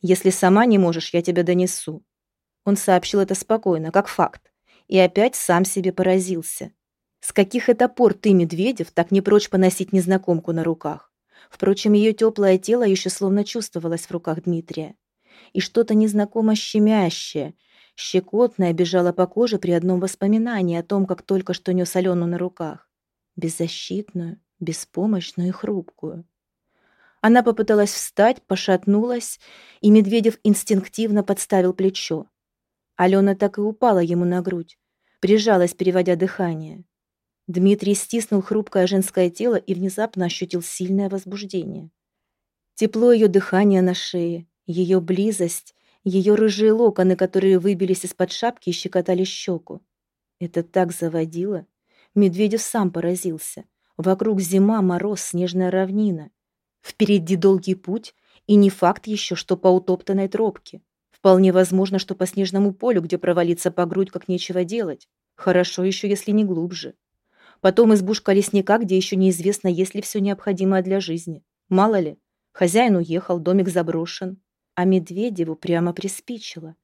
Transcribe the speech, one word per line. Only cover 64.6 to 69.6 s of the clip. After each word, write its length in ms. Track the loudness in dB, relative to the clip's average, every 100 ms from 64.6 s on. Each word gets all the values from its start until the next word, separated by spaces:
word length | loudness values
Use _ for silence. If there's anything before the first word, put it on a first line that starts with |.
делать. 460 | -4 -4 -6 -8 _ _ _ _
Хорошо 480 | 0 2 2 -2
еще, 240 | -2 -2 -4
если 240 | -4 0
не 140 | 0 0
глубже. 500 | -2 -6 -8 -16 -18 _ _ _ _ _ _
Потом 300 | 0 4 6
избушка 400 | 6 2 -4 0
лесника, 440 | 0 2 0 2 0
где 200 | 2 0
еще 180 | 0 2
неизвестно, 540 | 2 2 -2 -2